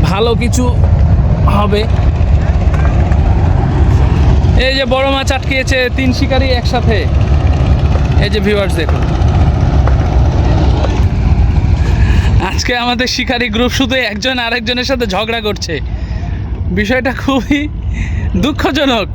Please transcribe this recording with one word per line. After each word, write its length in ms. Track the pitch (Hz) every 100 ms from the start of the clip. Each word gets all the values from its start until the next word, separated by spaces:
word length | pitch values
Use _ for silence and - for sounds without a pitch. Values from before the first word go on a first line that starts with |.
| -
ভালো 220 | 196 233 226
কিছু 220 | 240 214 240 - - - - - - - - 202
হবে। 260 | 208 202 220 - - - - - - - - - - - - - - - - - - - - - - - - - - - 262
এই 80 | 269
যে 80 | 262
বড় 140 | 262 269 269
মাছ 140 | 269 269
আটকেছে 420 | - 269 254 262 247 262
তিন 120 | 262 240
শিকারী 300 | 269 262 269 247
একসাথে। 380 | - 247 226 208 147 - - - - - - - - - - -
এই 60 | 202
যে 60 | 214 202
ভিউয়ার্স 280 | 208 190 -
দেখুন, 200 | 151 - - - - - - - - - - - - - - - - - - - - - - - - - - - - - - - - - - - 185
আজকে 240 | 190 - 240
আমাদের 240 | 240 240 247 254
শিকারী 320 | 247 240 240 214
গ্রুপ 160 | 247 -
শুধু 160 | 262 262 233
একজন 240 | 208 262 254 233
আরেকজনের 400 | 240 220 247 247
সাথে 140 | 262 233 185
ঝগড়া 240 | 220 233 214
করছে। 260 | 196 - 147 - - - - - - - - - 180
বিষয়টা 320 | 208 254 254 233
খুবই 360 | - 269 - 285 294 - - - - - - -
দুঃখজনক। 600 | 233 - 381 285 277 233 180